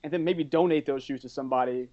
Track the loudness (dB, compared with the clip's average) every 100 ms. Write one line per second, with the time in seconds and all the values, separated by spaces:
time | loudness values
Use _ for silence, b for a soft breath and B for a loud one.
0 | -2 -2 0 0 0 2 4 2 0 -4
1 | -4 -8 -8 -8 -2 0 0 -2 -6